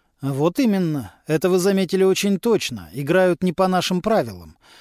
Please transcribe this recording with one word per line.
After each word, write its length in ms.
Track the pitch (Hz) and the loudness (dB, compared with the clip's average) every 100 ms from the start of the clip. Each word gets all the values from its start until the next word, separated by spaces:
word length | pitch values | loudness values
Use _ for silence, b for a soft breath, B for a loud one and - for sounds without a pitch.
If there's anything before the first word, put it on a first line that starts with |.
| _ _ | _ _
«Вот 380 | 135 135 160 180 | -6 -2 0 2
именно. 540 | 247 196 170 147 107 - - | 2 2 0 -2 -8 -12 -4
Это 220 | 156 185 | 0 2
вы 100 | 185 | 2
заметили 440 | 185 196 185 190 | 2 0 0 2
очень 360 | 190 185 202 190 | 2 2 0 0
точно. 500 | 233 214 - 113 80 | 0 0 -2 -8 -12
Играют 520 | 107 143 180 185 170 | -8 0 2 2 2
не 100 | 180 | -2
по 140 | 165 185 | 0 0
нашим 340 | 185 - 180 | 0 0 -2
правилам. 560 | 214 214 120 90 80 - b b | 0 0 0 -8 -18 -20 b b